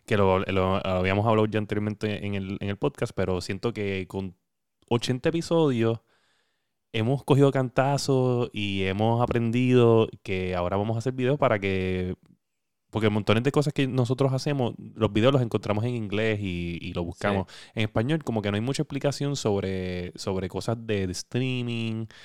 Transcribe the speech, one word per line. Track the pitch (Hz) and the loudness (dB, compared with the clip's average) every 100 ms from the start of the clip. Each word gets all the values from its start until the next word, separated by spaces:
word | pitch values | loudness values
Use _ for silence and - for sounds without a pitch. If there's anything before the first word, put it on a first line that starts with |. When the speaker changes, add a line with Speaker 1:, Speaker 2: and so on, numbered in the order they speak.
| - | -2
Speaker 1:
que | 107 | 2
lo, | 95 92 | 4 4
lo | 95 95 92 95 95 | 2 0 2 0 0
habíamos | 92 92 98 113 | 0 2 2 2
hablado | 110 110 | 2 2
ya | 107 | 0
anteriormente | 104 104 104 104 107 104 101 | -2 -4 -4 -4 -4 -4 -4
en | 101 | -6
el, | 95 98 | -6 -6
en | 101 | -6
el | 101 | -4
podcast, | 143 - 120 - | -4 -4 -6 -2
pero | 92 92 | -2 -2
siento | - 98 117 | -4 -4 -4
que | 110 101 95 92 | -4 -4 -4 -6
con | 98 95 - _ _ _ _ _ | -8 -8 -12 _ _ _ _ _
ochenta | 117 - 127 165 | -2 0 -2 -2
episodios | 165 165 165 151 123 113 113 - _ _ _ _ _ _ _ _ | -2 0 2 4 4 2 0 -6 _ _ _ _ _ _ _ _
hemos | 113 110 139 - | -2 0 0 4
cogido | 139 139 | 6 6
cantazos | 131 127 - 135 139 - 131 127 120 120 | 4 0 2 2 0 0 2 2 2 -2
y | - 101 98 | -2 -2 0
hemos | 95 95 110 117 | 0 2 2 2
aprendido | 123 120 117 120 127 123 117 113 110 - | 2 0 0 2 4 6 8 6 4 -2
que | - 95 92 90 | -6 -4 -2 -2
ahora | 87 95 | 0 0
vamos | 104 113 | 0 -2
a | |
hacer | 131 | -4
videos | 127 127 143 | -2 0 2
para | 131 107 | 2 2
que, | 98 95 92 92 90 90 _ _ _ _ _ _ _ | 0 0 0 -2 -4 -6 _ _ _ _ _ _ _
porque | 110 107 | 0 2
montones | 107 101 107 | 2 2 2
de | 127 | 2
cosas | 151 143 | 0 0
que | - 135 | 0 0
nosotros | 131 120 127 135 | 0 0 2 0
hacemos, | 131 156 143 120 - 110 104 | 0 -2 -2 -2 -4 -12 -2
los | 107 | 0
videos | 104 117 | 4 4
los | 139 | 4
encontramos | 117 110 104 104 | 2 -2 -2 -2
en | 120 | -2
inglés | 120 107 98 110 104 | -4 -4 -2 0 -2
y, | 101 87 85 85 | -4 -4 -6 -6
y | 92 | -8
los | 90 | -6
buscamos | 85 - 104 98 92 | -6 -4 -2 0 -2
Speaker 2:
Sí. | - - - | -10 -10 -4
Speaker 1:
en | |
español, | 107 117 120 160 | -2 -2 -2 -2
como | 139 113 | -2 -2
que | 101 | -2
no | 101 | -2
hay | |
mucha | 120 139 | -2 -4
explicación | 151 139 143 131 143 139 | -4 -4 -4 -2 -4 -2
sobre, | 113 98 95 95 92 90 87 - | 0 0 -2 -4 -6 -6 -8 -8
sobre | - 95 92 | -6 -4 -4
cosas | 95 - 117 113 | -6 -4 -4 -2
de, | 104 95 | -2 -2
de | |
streaming, | 87 - 123 127 127 120 117 113 110 110 - | -4 -6 -4 -2 -4 -4 -4 -4 -4 -8 -12